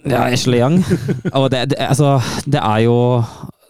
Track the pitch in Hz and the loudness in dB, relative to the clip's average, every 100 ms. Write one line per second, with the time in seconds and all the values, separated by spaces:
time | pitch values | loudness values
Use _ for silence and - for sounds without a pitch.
0 | - 123 123 123 131 123 123 180 165 185 | -4 -2 0 0 0 2 2 2 2 -2
1 | - 131 175 139 135 127 131 135 - 131 | -2 -4 -2 0 0 0 -2 -2 -2 2
2 | 143 139 113 - - 143 107 107 117 120 | 2 2 -2 -6 -4 -2 0 2 2 4
3 | 123 123 113 - - - - | 2 0 -2 -8 -20 -14 -6